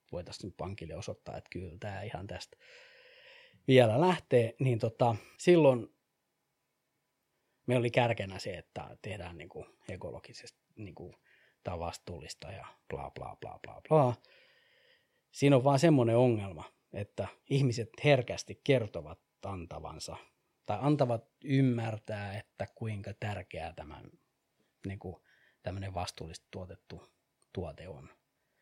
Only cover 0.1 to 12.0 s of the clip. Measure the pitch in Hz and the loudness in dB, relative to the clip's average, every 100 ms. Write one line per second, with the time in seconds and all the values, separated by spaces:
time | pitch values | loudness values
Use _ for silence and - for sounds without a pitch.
0.1 | - - - - - 87 101 80 78 - | -10 -10 -10 -12 -8 -8 -8 -10 -10 -10
1.1 | - - - - - 92 82 107 95 104 | -10 -10 -12 -10 -10 -10 -10 -10 -8 -10
2.1 | - 98 - - - - - - - - | -10 -10 -12 -14 -20 -20 -20 -20 -20 -20
3.1 | - - - - _ - 131 113 113 180 | -20 -20 -20 -20 _ 6 8 8 6 4
4.1 | 170 - 123 113 - 135 117 113 - 123 | 2 4 4 4 0 0 0 -2 0 0
5.1 | 107 - - - 175 143 123 107 _ _ | 0 -8 -4 6 8 8 6 0 _ _
6.1 | _ _ _ _ _ _ _ _ _ _ | _ _ _ _ _ _ _ _ _ _
7.1 | _ _ _ _ _ - 123 120 127 120 | _ _ _ _ _ 0 2 4 4 2
8.1 | 113 98 92 - 90 - - - - 107 | 2 -4 -6 -8 -10 -10 -12 -12 -14 -12
9.1 | 95 87 85 73 - - _ - 85 82 | -10 -12 -14 -16 -14 -16 _ -12 -10 -10
10.1 | 62 - - - - _ - 101 - - | -12 -14 -20 -20 -20 _ -16 -14 -14 -16
11.1 | - _ _ _ _ - 87 85 - | -18 _ _ _ _ -8 -6 -6 -8